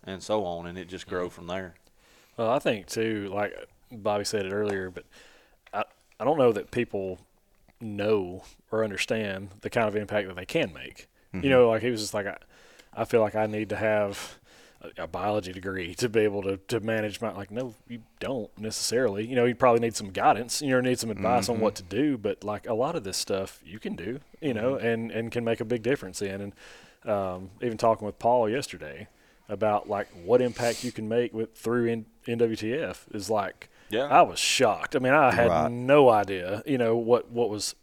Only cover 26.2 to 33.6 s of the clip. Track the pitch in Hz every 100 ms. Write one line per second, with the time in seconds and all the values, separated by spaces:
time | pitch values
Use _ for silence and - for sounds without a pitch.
26.2 | 98 98 101 - - - - _ - 104
27.2 | 95 90 95 - 123 110 117 110 104 -
28.2 | 113 123 110 123 147 87 76 69 101 _
29.2 | _ _ _ 104 107 104 - 101 104 -
30.2 | 87 123 123 117 120 110 123 - 110 117
31.2 | 120 110 113 - - 120 117 117 110 _
32.2 | - 117 117 110 110 131 123 - - 107
33.2 | 98 107 98 -